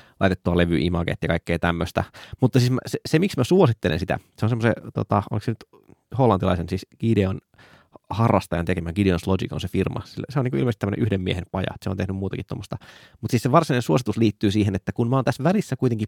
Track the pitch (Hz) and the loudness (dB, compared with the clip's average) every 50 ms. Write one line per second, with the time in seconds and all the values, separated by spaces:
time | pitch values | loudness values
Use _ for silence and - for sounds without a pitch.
0 | - _ _ _ 98 92 90 - _ 90 87 87 87 85 85 65 73 87 87 85 | -20 _ _ _ 0 0 0 0 _ 0 2 2 4 4 2 2 2 0 0 0
1 | 85 85 - - 80 80 85 82 - - 85 82 - 87 85 82 90 - - - | -2 -2 -4 -4 -2 -2 -2 -2 -2 -2 -2 0 0 0 0 0 -4 -2 -2 -4
2 | - - - - - - - - 127 123 - 127 120 123 131 123 - - - - | -4 -4 -12 -20 -18 -18 -2 0 0 2 4 4 4 4 0 -2 -4 -6 -8 -8
3 | - - - 160 190 202 - - 123 - 175 190 180 120 113 - - 87 76 85 | -4 0 0 2 2 0 0 -2 0 2 4 6 6 4 4 2 0 -2 0 0
4 | 90 - 73 78 - _ _ - 107 110 123 113 113 117 - - - 110 - 113 | -2 -2 -4 -4 -6 _ _ -4 -2 0 0 2 2 2 0 0 -6 -6 -6 -6
5 | 104 - 104 101 - - - 104 - 113 110 - - _ - - _ - - _ | -2 0 0 0 0 -2 -6 -4 -4 -4 -6 -6 -10 _ -20 -20 _ -20 -20 _
6 | _ _ - 113 135 117 101 90 95 95 90 85 80 82 92 95 - - - _ | _ _ 0 2 4 4 4 4 2 0 0 0 -2 -4 -6 -6 -6 -12 -10 _
7 | - 113 110 104 95 95 95 - - _ _ _ - - - _ _ _ _ - | -2 2 2 2 2 0 -2 -6 -10 _ _ _ -20 -20 -20 _ _ _ _ -20
8 | _ _ - 110 113 113 104 92 - - 85 85 85 90 92 90 82 87 82 101 | _ _ 0 2 4 4 4 2 2 0 -4 -4 -2 -2 -2 -2 -4 -4 -2 2
9 | 101 95 87 85 - 92 95 95 - - - - - - - 95 92 - - 110 | 2 2 2 2 0 0 0 0 -2 -6 -6 -8 -6 -4 -2 -2 -2 -2 -4 -6
10 | - - - - - - - 143 123 127 139 135 135 120 113 - - 101 104 - | -10 -10 -12 -12 -12 -6 -4 -2 -2 -2 -2 0 0 -2 -2 -2 -2 -4 0 0
11 | 120 104 98 92 92 92 92 90 87 - - 95 90 - - - - 98 95 95 | 0 0 0 -2 -2 -2 -4 -4 -6 -6 -6 -4 -4 -4 -8 -8 -8 -6 -4 -4
12 | 98 95 95 95 98 95 95 - 95 - - - 98 - - - - - - - | -4 -4 -4 -6 -6 -6 -6 -8 -8 -10 -10 -10 -10 -12 -12 -14 -14 -20 -20 -20
13 | - - - _ 113 107 - 113 - 127 131 170 160 - 135 123 120 - 156 131 | -20 -20 -14 _ -4 -2 -2 0 2 4 4 4 4 2 0 -2 0 2 0 0
14 | - 107 104 113 113 107 - - - 101 95 107 101 104 98 92 - - - - | 0 -2 0 2 2 2 2 2 0 2 2 2 2 2 0 -2 -4 -4 -2 -2
15 | 117 117 131 135 123 139 123 - 131 165 196 214 - - 131 - 131 123 117 107 | 0 0 0 0 0 0 -2 0 0 0 0 0 -2 -4 -4 -2 0 0 0 -2
16 | 107 | -4